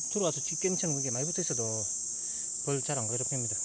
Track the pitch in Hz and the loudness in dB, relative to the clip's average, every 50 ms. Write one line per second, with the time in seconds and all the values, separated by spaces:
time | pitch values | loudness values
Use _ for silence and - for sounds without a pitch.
0 | - - - 214 190 165 151 - - - 160 - - 185 185 - - 165 147 139 | 0 0 0 2 2 2 2 0 0 -2 0 0 0 0 2 2 2 2 2 0
1 | 135 135 117 123 139 170 175 - 170 - - 120 117 113 110 110 107 - - - | 0 0 0 0 0 0 0 0 0 0 0 0 0 0 0 0 0 0 -2 -2
2 | - - - - - - - - - - - - - 147 139 135 131 - 147 135 | -2 -2 -2 -2 -2 -2 -2 -2 -2 -2 -2 -2 0 0 0 0 0 0 0 0
3 | 110 107 117 120 123 - 143 131 120 110 107 - | 0 0 0 0 0 0 0 0 0 0 0 0